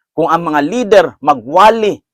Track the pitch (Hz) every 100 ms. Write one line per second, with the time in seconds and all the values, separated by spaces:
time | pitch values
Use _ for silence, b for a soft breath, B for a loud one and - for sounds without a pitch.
0 | _ - 160 165 170 151 147 240 214 202
1 | 156 - 147 139 110 170 214 226 214 151
2 | _